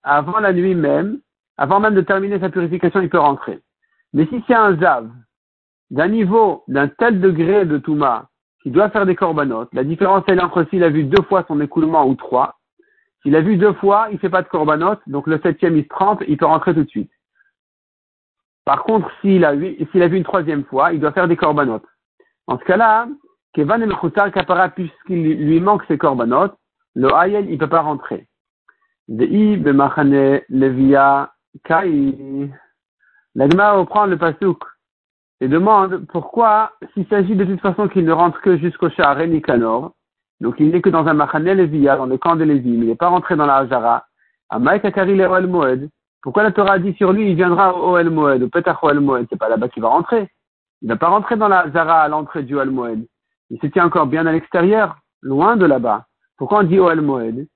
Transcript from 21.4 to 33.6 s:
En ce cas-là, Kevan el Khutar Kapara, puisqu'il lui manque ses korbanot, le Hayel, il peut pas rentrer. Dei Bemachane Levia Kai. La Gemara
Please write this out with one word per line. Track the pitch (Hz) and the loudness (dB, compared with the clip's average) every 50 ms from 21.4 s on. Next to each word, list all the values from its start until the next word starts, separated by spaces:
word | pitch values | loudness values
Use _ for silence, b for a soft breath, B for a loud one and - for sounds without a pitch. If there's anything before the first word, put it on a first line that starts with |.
| 180 156 147 147 143 127 113 107 - _ _ _ _ _ _ _ _ _ _ _ _ | 0 0 0 0 0 -2 -4 -6 -10 _ _ _ _ _ _ _ _ _ _ _ _
En | - 127 123 | -8 -8 -6
ce | - | 0
cas-là, | - 180 208 233 220 214 226 233 233 294 - _ _ _ _ _ _ _ | 0 2 2 4 2 2 2 0 -4 -12 -18 _ _ _ _ _ _ _
Kevan | 151 147 143 214 233 | -4 0 0 0 0
el | 226 214 190 | 0 -2 -4
Khutar | - - 165 - 208 202 196 | -4 -4 -2 0 0 0 0
Kapara, | - 196 170 - 180 175 185 175 | -2 -4 -2 0 0 0 0 -2
puisqu'il | - - 180 156 _ _ _ - 185 170 160 | -2 -8 -10 -10 _ _ _ -6 -4 -2 0
lui | 156 160 - 151 147 160 165 | 0 -2 0 0 2 2 2
manque | 180 180 185 180 - | 2 2 0 0 0
ses | - 160 | -4 -4
korbanot, | 131 - 151 135 123 117 117 123 143 185 202 - _ _ _ _ _ _ _ _ | 0 0 0 0 0 0 0 2 2 0 0 -4 _ _ _ _ _ _ _ _
le | 120 131 135 131 | 0 0 2 2
Hayel, | 156 175 196 208 208 202 185 | 2 2 2 0 -2 -4 -4
il | 165 | -4
peut | 139 156 | -6 -4
pas | 143 165 165 | 0 0 -2
rentrer. | 151 156 147 135 - - 107 85 - _ _ _ _ _ _ _ _ _ _ _ _ _ _ _ _ - | 0 -2 -6 -8 -8 -10 -12 -12 -12 _ _ _ _ _ _ _ _ _ _ _ _ _ _ _ _ -12
Dei | 113 110 127 - - 208 214 214 208 | -2 -2 0 0 2 2 2 2 2
Bemachane | 180 151 147 139 139 139 139 - 151 147 139 139 139 135 135 139 139 - _ | 2 2 2 4 4 2 2 2 2 2 4 4 4 4 2 2 0 -2 _
Levia | 131 131 135 135 127 127 135 135 139 139 139 139 139 139 139 - _ _ _ _ _ - _ | -2 0 0 0 2 2 4 4 4 6 4 4 2 2 -2 -6 _ _ _ _ _ -20 _
Kai. | - 165 175 196 180 156 143 139 139 131 127 135 135 139 139 139 139 135 b b b b _ _ _ _ _ _ _ _ _ _ _ _ | -2 -2 0 0 0 0 0 0 -2 -4 -6 -12 -12 -8 -8 -8 -10 -12 b b b b _ _ _ _ _ _ _ _ _ _ _ _
La | 127 131 143 | 0 2 4
Gemara | 170 190 | 4 4